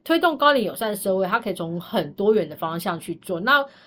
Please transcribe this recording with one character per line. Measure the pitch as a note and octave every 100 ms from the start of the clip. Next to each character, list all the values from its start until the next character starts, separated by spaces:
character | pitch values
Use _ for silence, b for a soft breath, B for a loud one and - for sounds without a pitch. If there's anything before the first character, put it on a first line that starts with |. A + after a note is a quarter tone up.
推 | - E4
动 | E4+ C4
高 | D4
龄 | C#4
友 | F#3+
善 | - A3
社 | G#3 G3+ F#3+
会， | F#3
它 | A3+
可 | G3+
以 |
从 | F3+ E3 F3
很 | - G#3+ D3
多 | D3 G3+
元 | G#3+ D#3
的 |
方 | D3+ D#3+ E3+
向 | F#3+ E3
去 | - E3
做。 | - E3+
那 | A3+ C#4+ C#4 B